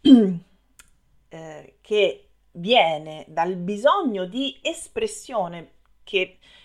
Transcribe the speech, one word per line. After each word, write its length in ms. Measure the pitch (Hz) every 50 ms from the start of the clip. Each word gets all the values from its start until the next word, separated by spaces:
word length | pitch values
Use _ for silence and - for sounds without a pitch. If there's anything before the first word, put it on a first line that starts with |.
<clears throat> 0 | - 320 262 233 208 190 180 170 - _ _ _ _ _ _ _ _ _ _ _ _ _ _ _ _ _
eh, 480 | - 160 160 160 151 147 143 - _ _
che 480 | _ - 208 214 196 170 - - _ _ _ _ _ _
viene 720 | _ 175 170 208 247 233 175 165 160 147 156 156 156 156 -
dal 280 | - 156 170 165 180 190
bisogno 720 | 175 175 185 208 202 226 294 359 403 349 254 208 190 185
di 340 | 180 202 254 277 262 - -
espressione 1120 | - 302 339 - - - _ 415 453 415 - - - - 254 214 180 170 175 170 156 - _ _ _ _ _ _ _
che, 360 | - - 185 185 185 - _ _ - - -